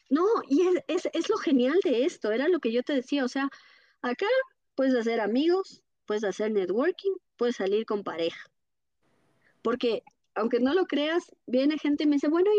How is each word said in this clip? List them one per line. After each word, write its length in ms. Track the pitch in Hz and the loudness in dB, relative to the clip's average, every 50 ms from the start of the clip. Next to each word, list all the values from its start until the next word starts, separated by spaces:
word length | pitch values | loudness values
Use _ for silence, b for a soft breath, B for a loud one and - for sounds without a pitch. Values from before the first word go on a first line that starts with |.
| _ - | _ -2
no, 160 | 262 302 359 415 466 - - - | 0 2 2 2 0 0 0 0
y 140 | 269 311 370 370 | 0 2 2 2
es, 160 | 359 311 - | 2 0 -2
es, 240 | - 302 403 - - | -2 -4 -4 -4 -4
es 160 | - 330 330 - | -4 -2 -2 -2
lo 80 | 440 | -2
genial 420 | 403 - 339 277 247 240 254 302 370 | -2 0 2 2 4 4 4 2 2
de 220 | 381 359 254 226 262 | 2 2 2 2 0
esto, 260 | 349 - - - 214 | 0 -2 -4 -4 -2
era 180 | 214 240 277 320 | -2 0 0 0
lo 120 | 370 302 | 0 0
que 100 | - 233 | 0 -2
yo 100 | 220 240 254 | -2 -2 -2
te 80 | - 302 | -2 -2
decía, 300 | 262 247 - 285 285 - | -2 -2 -2 -2 -2 -2
o 40 | 262 | -2
sea, 200 | - 269 277 277 b b b b b b b b b b | -2 -4 -4 -4 b b b b b b b b b b
acá 240 | - 247 247 - 392 415 508 523 523 - _ _ _ _ _ | -6 -6 -4 -2 0 0 0 0 0 -4 _ _ _ _ _
puedes 180 | - 269 269 254 | -2 0 2 2
hacer 260 | 240 220 226 233 226 | 2 0 0 -2 -2
amigos, 600 | 214 202 220 262 302 339 349 381 381 - - - _ _ _ _ _ | -2 0 0 0 2 2 2 0 0 -4 -10 -20 _ _ _ _ _
puedes 180 | - 214 214 220 | -6 -4 -2 -2
hacer 280 | 196 185 - 208 220 | -4 -4 -2 -2 -2
networking, 600 | 220 202 185 175 185 226 277 349 381 - - 392 381 - _ _ _ | 0 0 0 0 0 0 0 0 -2 -2 -4 -4 -4 -6 _ _ _
puedes 200 | - 233 240 240 | -2 -2 -2 -2
salir 300 | - 202 190 196 214 220 | -2 -2 0 0 0 -2
con 180 | - 220 208 190 | -2 -4 -4 -4
pareja. 460 | - 165 160 165 170 - - - - _ _ _ _ _ _ _ _ _ _ _ _ _ _ _ _ _ _ _ _ _ _ | -6 -4 -4 -4 -4 -4 -8 -16 -20 _ _ _ _ _ _ _ _ _ _ _ _ _ _ _ _ _ _ _ _ _ _
Porque, 400 | - 220 240 247 - 240 214 170 - - _ _ _ _ - | -4 -4 -2 0 0 0 -2 -2 -4 -10 _ _ _ _ -4
aunque 260 | 190 220 233 247 233 | -4 -2 0 0 0
no 140 | 247 262 294 | 2 2 2
lo 120 | 370 359 | 2 0
creas, 480 | - - 294 285 311 330 349 - - - _ _ | 0 -2 -2 -2 0 -2 -4 -4 -6 -14 _ _
viene 320 | - 226 254 269 294 311 294 | -2 0 2 2 2 0 0
gente 260 | - 294 294 294 320 | 0 0 0 2 2
y 20 | |
me 100 | 302 285 | 2 2
dice, 120 | 277 330 294 | 2 2 0
"Bueno, 220 | 311 339 370 415 427 | 2 2 4 4 4